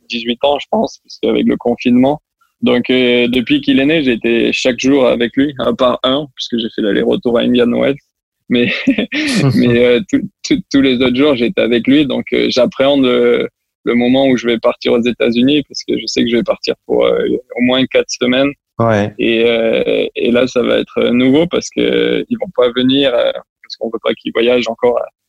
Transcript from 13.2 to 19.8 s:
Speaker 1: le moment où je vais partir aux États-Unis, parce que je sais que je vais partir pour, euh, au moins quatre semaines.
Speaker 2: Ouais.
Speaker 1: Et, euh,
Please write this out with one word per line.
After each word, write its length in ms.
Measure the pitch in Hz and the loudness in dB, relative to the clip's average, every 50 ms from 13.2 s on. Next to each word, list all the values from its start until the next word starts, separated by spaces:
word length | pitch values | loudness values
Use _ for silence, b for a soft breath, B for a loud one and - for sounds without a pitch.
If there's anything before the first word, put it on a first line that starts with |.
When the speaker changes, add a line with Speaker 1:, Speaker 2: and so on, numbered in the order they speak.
| 120 120 120 123 - - - _ _ _ _ _ - | 2 2 2 0 -2 -4 -8 _ _ _ _ _ -4
Speaker 1:
le 120 | - 120 | -2 0
moment 320 | 120 123 123 131 135 139 135 | 0 2 2 2 2 2 2
où 80 | 127 113 | 2 0
je 100 | 113 120 | 0 -2
vais 100 | 117 110 | -2 0
partir 340 | - 120 - - - 127 123 | 0 -2 -2 -2 -2 0 0
aux 80 | 120 | 0
États-Unis, 640 | 113 123 113 - 120 120 117 120 123 135 147 147 - - | 0 -2 -2 0 0 0 2 2 2 2 2 0 -2 -4
parce 160 | - - - - | -10 -12 -6 -4
que 100 | 120 117 | -4 -4
je 60 | 117 113 | -4 -4
sais 160 | - 131 123 | -4 -2 -2
que 60 | 117 | 0
je 80 | 117 117 | 0 0
vais 60 | 101 | 0
partir 320 | 107 101 - - 131 - - _ | -2 -4 -4 -4 -6 -6 -6 _
pour, 200 | - - 60 117 | -4 0 0 2
euh, 220 | - 117 - 120 - 123 - - _ - | 2 0 0 -2 -2 -4 -4 -6 _ -6
au 60 | 120 | -2
moins 240 | 123 123 127 131 131 | 0 0 0 0 0
quatre 240 | - - 127 120 - | 0 0 -2 -2 -2
semaines. 420 | - - 127 123 127 135 139 143 143 - _ _ _ - | -4 -4 -2 0 0 0 0 -2 -4 -8 _ _ _ -2
Speaker 2:
Ouais. 340 | 117 113 110 101 104 107 104 - | 0 2 2 2 0 -2 -4 -4
Speaker 1:
Et, 240 | 117 117 117 113 113 | -2 0 0 2 2
euh, 600 | 120 117 113 113 113 117 127 | 2 2 0 0 0 0 0